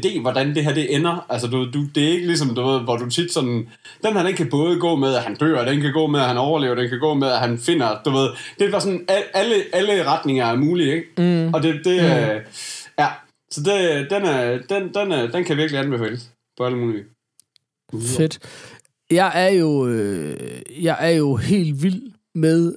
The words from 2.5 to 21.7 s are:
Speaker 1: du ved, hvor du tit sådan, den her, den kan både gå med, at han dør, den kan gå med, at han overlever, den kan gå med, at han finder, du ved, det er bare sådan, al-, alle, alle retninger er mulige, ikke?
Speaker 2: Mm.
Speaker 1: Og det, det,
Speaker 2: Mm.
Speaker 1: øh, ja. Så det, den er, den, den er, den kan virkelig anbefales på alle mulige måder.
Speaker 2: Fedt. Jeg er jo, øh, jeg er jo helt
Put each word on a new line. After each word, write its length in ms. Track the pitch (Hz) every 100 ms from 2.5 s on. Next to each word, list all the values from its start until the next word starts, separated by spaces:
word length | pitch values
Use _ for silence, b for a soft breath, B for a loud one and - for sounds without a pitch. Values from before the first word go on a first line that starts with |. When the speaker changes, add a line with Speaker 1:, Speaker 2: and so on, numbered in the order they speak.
Speaker 1:
du 80 | 117
ved, 180 | 131 127
hvor 160 | 117 120
du 140 | 120
tit 220 | 117 175
sådan, 360 | 160 127 117 117 B B B
den 80 | 220
her, 100 | 208
den 120 | 175
kan 140 | 180 143
både 280 | 143 170 175
gå 180 | 170 156
med, 180 | 135
at 80 | 127
han 120 | 113
dør, 300 | 101 151 143
den 160 | 120 143
kan 120 | 147
gå 140 | 151 156
med, 140 | 143
at 60 | 123
han 120 | 123
overlever, 360 | 143 156 131
den 140 | 120 120
kan 100 | 123
gå 140 | 156
med, 140 | 143 135
at 100 | 117
han 200 | 120 117
finder, 380 | - 165 117 107
du 60 | 151
ved, 180 | 135 131 B B -
det 80 | 196
er 40 |
bare 100 | 190
sådan, 240 | 196 180 -
al-, 160 | 196 202
alle, 200 | 190 226 208 -
alle 320 | 180 202 196 151
retninger 400 | - 147 131 117
er 100 | 120
mulige, 360 | 151 175 143 160
ikke? 100 | 160 - 175 170 165
Speaker 2:
Mm. 80 |
Speaker 1:
Og 80 | 165
det, 120 | 156 151
det, 180 | 180 180
Speaker 2:
Mm. 60 | 165
Speaker 1:
øh, 320 | 151 107 107 - B B B B -
ja. 80 | - - - _ _
Så 100 | 147
det, 440 | 160 202 175 147 139
den 120 | 202
er, 360 | 190 131 120 123 -
den, 260 | 196 180
den 180 | 202 202
er, 140 | 147 117
den 180 | 175
kan 120 | 170 147
virkelig 240 | 156 139
anbefales 500 | 139 120 107 120 - _ _ -
på 60 |
alle 140 | 123 123
mulige 260 | 117 107 104 _ _ - _ _ _ _ _
måder. 140 | 113 117 127
Speaker 2:
Fedt. 220 | 160 - B B B B B _ _
Jeg 220 | 170 190
er 140 | 160 185
jo, 380 | 190 160 143 123
øh, 480 | 113 101 92 76 - - - - -
jeg 140 | 165 -
er 80 | 165
jo 280 | 165 143 123
helt 460 | 127 196 160